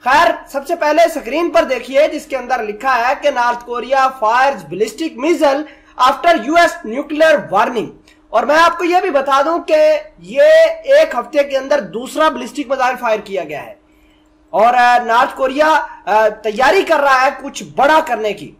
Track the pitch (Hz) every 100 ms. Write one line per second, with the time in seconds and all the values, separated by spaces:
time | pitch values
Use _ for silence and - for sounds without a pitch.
0 | 247 285 339 339 - 277 277 339 302 311
1 | 339 311 233 285 349 311 247 247 240 269
2 | 302 302 - 262 247 254 220 208 262 247
3 | 240 285 294 254 240 233 - 240 247 269
4 | 262 - 214 240 269 226 151 180 233 -
5 | 320 226 285 320 302 277 302 - _ -
6 | 254 277 339 339 220 330 339 330 220 233
7 | 285 302 320 294 143 190 240 247 170 -
8 | _ _ _ 214 233 302 330 339 349 349
9 | 381 285 269 269 285 339 - 311 311 302
10 | - _ 170 277 302 320 330 - - 277
11 | 320 247 226 294 285 269 269 294 196 185
12 | 254 277 311 262 247 - 254 262 254 254
13 | 240 220 196 196 156 147 120 104 _ _
14 | _ _ _ _ _ 175 226 247 240 240
15 | 233 226 269 - 262 269 302 302 - -
16 | - 208 220 214 226 208 262 370 - 311
17 | 277 262 262 269 277 - 175 165 269 311
18 | 311 233 214 202 113 -